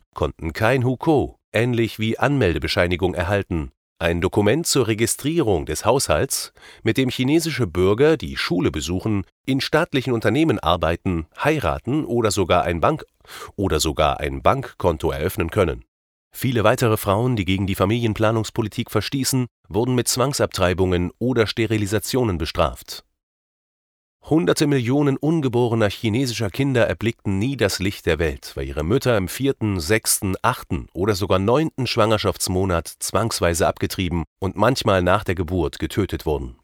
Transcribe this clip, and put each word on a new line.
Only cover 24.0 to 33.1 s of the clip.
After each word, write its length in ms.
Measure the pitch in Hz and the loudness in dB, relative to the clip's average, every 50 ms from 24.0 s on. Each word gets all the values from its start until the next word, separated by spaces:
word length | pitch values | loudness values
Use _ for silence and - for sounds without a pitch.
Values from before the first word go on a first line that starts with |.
| _ _ _ _ _ - | _ _ _ _ _ 0
Hunderte 380 | - - 175 - - - 160 | 2 2 2 2 2 2 2
Millionen 480 | 147 143 131 117 117 135 147 151 143 135 | 2 2 2 2 2 2 2 2 2 0
ungeborener 720 | - - 156 170 160 135 131 110 120 123 113 117 113 107 98 | 0 0 0 0 0 0 0 0 2 2 2 2 2 2 0
chinesischer 600 | - - - 110 101 127 139 123 110 104 113 98 | 0 -2 -2 0 0 0 0 -2 -2 -4 -6 -6
Kinder 360 | - - 139 139 127 117 107 | -2 -2 -2 0 2 2 2
erblickten 540 | - 92 - 104 113 - _ - 104 95 95 | 0 0 -2 -2 -4 -4 _ -4 -2 -2 0
nie 160 | 107 135 139 | 0 -2 0
das 240 | 117 110 95 - - | 0 0 0 0 -2
Licht 260 | 87 101 - - - | -2 -4 -4 -2 -2
der 140 | 90 82 78 | 0 0 2
Welt, 320 | 87 76 71 - - - - | 0 -2 -2 -6 -12 -14 -10
weil 120 | 71 69 | -8 -8
ihre 160 | 67 67 76 76 | -6 -4 -4 -2
Mütter 320 | 85 113 135 - 123 117 | 0 0 0 2 2 0
im 140 | 101 92 85 | 0 0 -4
vierten, 500 | - - 131 139 127 - 110 104 98 92 | -4 -2 -2 -2 -2 0 -2 -2 -2 -2
sechsten, 560 | 78 80 110 113 - - - - - 95 92 - | 0 0 0 0 0 -2 -2 -2 0 -2 -4 0
achten 460 | - 117 127 - - - 98 67 60 - - | 0 -2 -2 -2 -6 -6 -6 -6 -6 -8 -6
oder 220 | 82 95 110 101 | -2 0 0 0
sogar 240 | 90 104 101 98 92 | 0 0 2 2 2
neunten 480 | 98 110 123 151 160 156 - - 127 | 4 2 2 2 2 0 -2 -4 -4
Schwangerschaftsmonat 1000 | - - 120 107 113 110 101 - 98 85 - - - 92 92 98 95 87 82 - - - - | -2 2 2 2 4 2 2 2 -2 -2 -2 -4 -2 0 0 2 2 0 0 -2 -4 -12 -10
zwangsweise 640 | - - | -10 -2